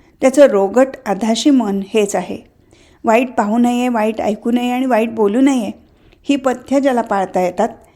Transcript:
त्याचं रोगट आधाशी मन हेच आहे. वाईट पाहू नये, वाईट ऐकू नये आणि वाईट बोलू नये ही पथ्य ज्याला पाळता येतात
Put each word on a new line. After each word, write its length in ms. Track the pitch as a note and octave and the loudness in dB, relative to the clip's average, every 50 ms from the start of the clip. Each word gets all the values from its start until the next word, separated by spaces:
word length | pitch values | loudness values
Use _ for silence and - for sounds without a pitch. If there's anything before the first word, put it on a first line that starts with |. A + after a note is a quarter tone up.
| _ _ _ _ | _ _ _ _
त्याचं 260 | - C4 C4 D4 C#4+ | 0 2 6 6 6
रोगट 420 | A#3+ G#3 G3 G3 F#3+ G#3 B3 C4+ C4+ - - - | 6 6 2 0 2 2 2 0 0 -2 -6 -6
आधाशी 440 | G#3+ F#3+ F#3+ A3+ G#3+ A#3 A#3 - D4+ | -6 -4 -2 -2 -2 -2 0 2 2
मन 300 | C#4 B3+ A3 G3+ G3 G3 F#3+ F#3+ - | 2 2 2 0 -2 -4 -6 -2 -2
हेच 220 | A3 G3+ G3+ - | -2 0 0 -2
आहे. 340 | F#3 F3+ - F#3+ - - _ _ _ _ _ _ _ _ _ _ _ - | -4 -6 -6 -10 -14 -16 _ _ _ _ _ _ _ _ _ _ _ 0
वाईट 260 | A#3 A3 A#3+ C4 B3+ | 0 2 2 0 0
पाहू 280 | B3+ - G#3 G#3 A3 A#3+ | -2 -4 -2 0 0 0
नये, 300 | A#3+ A#3+ B3 A#3+ B3 B3+ | 2 2 0 0 -2 -2
वाईट 320 | A#3+ A3 G#3+ A3 A3 - | -2 0 -2 -2 -2 -2
ऐकू 300 | - G#3 G#3+ G#3+ - A#3 | -2 -4 -4 -4 -2 -2
नये 200 | A#3 A#3+ B3 B3 | -2 -2 -2 -2
आणि 160 | B3 B3+ C4 | -2 -2 -2
वाईट 280 | C4 A#3+ G#3+ A#3 A3+ A3+ | 0 0 0 0 -2 -2
बोलू 260 | A3+ G#3+ G3+ G3+ B3+ | 0 0 0 2 2
नये 300 | C4+ C#4+ C4+ B3 G3+ G3+ - - _ _ _ _ _ _ _ _ | 2 2 2 0 -4 -6 -10 -14 _ _ _ _ _ _ _ _
ही 140 | _ - C#4+ | _ -4 -2
पथ्य 440 | C4+ C4 C4 A#3+ B3 - - C4 C#4+ | -2 -2 -2 -4 -4 -4 -2 -2 0
ज्याला 220 | C4+ C#4 B3+ A#3 | 2 2 0 0
पाळता 380 | A3+ - G#3 G3 F#3 F#3 - F#3 | -2 -2 -2 -4 -4 -2 -2 -2
येतात 280 | F3+ F3 F3+ F#3+ G#3+ A#3 A3+ - - _ _ | -2 -2 -2 -2 -4 -4 -6 -10 -20 _ _